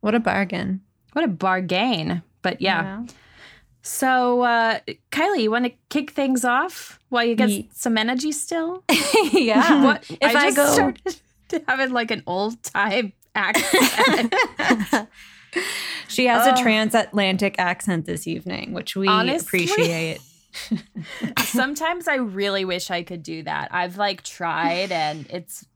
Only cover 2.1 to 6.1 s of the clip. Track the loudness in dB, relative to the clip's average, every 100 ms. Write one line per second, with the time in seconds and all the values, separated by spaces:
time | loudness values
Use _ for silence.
2.1 | -6 -8 _ -6 -2 0 0 -2 -6 -12
3.1 | -16 _ -20 -20 -20 _ _ -12 -2 2
4.1 | 2 4 2 4 4 2 0 -6 -14 _
5.1 | 0 2 2 2 2 0 -4 _ -4 -4